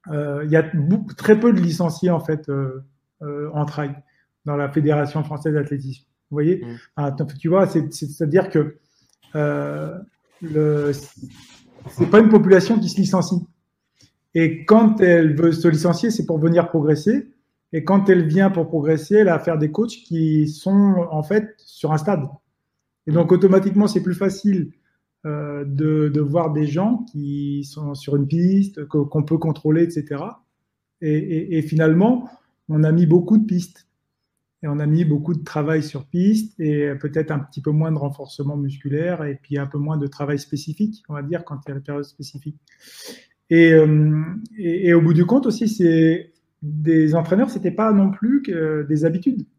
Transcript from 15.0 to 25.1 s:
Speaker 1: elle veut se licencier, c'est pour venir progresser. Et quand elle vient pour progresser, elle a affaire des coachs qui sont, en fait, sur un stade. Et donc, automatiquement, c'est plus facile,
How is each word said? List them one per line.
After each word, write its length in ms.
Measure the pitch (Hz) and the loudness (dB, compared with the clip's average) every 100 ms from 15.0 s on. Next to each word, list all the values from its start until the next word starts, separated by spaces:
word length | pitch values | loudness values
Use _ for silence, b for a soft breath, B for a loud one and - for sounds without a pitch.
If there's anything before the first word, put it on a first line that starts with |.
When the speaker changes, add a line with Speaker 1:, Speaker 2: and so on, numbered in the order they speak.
Speaker 1:
elle 360 | 185 170 160 143 | 6 6 4 4
veut 160 | 170 | 2
se 160 | 165 170 | 4 2
licencier, 420 | 156 170 170 233 | 2 0 0 -2
c'est 160 | 220 165 | -2 -2
pour 140 | 160 | 0
venir 280 | 160 170 170 | 2 2 2
progresser. 600 | 160 147 147 202 269 - _ _ _ _ | 0 0 0 2 -2 -4 _ _ _ _
Et 100 | 160 | -6
quand 260 | 156 196 196 | 0 2 4
elle 160 | 180 160 | 4 4
vient 240 | 165 196 | 2 2
pour 160 | 185 160 | 0 -2
progresser, 460 | 165 147 156 156 | -2 0 -2 2
elle 140 | 208 196 | 4 4
a 60 | |
affaire 220 | 160 - 160 | 2 0 -2
des 140 | 151 | -2
coachs 180 | 151 226 | -2 -4
qui 580 | - _ 165 160 156 151 | -6 _ -2 2 2 0
sont, 600 | 151 190 196 202 185 170 | -4 0 4 4 2 0
en 120 | 156 | -4
fait, 320 | 151 214 214 _ | 0 -2 -2 _
sur 360 | - - 156 | -20 -8 -2
un 40 | 156 | -2
stade. 300 | 151 185 131 - _ _ _ _ _ _ - | 0 -4 -4 -14 _ _ _ _ _ _ -2
Et 60 | |
donc, 200 | 156 170 | 0 4
automatiquement, 540 | 175 185 190 196 196 208 | 4 6 4 4 2 2
c'est 160 | 185 | 0
plus 120 | 185 | -4
facile, 580 | 175 196 190 208 185 147 b b b _ | -2 -4 -2 -2 0 -4 b b b _